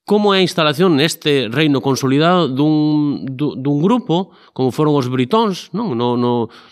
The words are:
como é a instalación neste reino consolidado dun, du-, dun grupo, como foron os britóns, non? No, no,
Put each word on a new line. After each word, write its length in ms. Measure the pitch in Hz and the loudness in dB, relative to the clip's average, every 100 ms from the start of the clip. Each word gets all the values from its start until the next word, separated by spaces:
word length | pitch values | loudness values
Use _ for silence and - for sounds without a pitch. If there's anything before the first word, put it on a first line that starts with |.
| - | -2
como 280 | 208 208 | 0 2
é 80 | 190 | 2
a 40 | 180 | 0
instalación 520 | - 156 139 185 143 | 0 -2 2 2 2
neste 480 | 160 - 156 143 110 | 0 -2 -2 0 0
reino 280 | 123 156 135 | 0 2 2
consolidado 680 | 139 127 131 139 165 180 151 | 0 0 0 2 2 2 0
dun, 760 | 131 151 156 151 151 147 113 135 | 0 0 2 2 0 0 -4 -8
du-, 280 | 131 147 | -6 -6
dun 240 | 95 135 147 | -4 -2 0
grupo, 520 | 180 247 - 165 190 - - | 2 0 0 -2 -2 -12 -16
como 200 | - 131 | -2 -2
foron 200 | 135 156 147 | 0 0 0
os 80 | 123 | 0
britóns, 640 | 127 127 220 226 180 - | -2 0 0 0 -4 -8
non? 200 | 185 226 | -8 -4
No, 200 | 117 123 120 | -2 -2 0
no, 320 | 123 120 113 - - | 0 -2 -4 -10 -20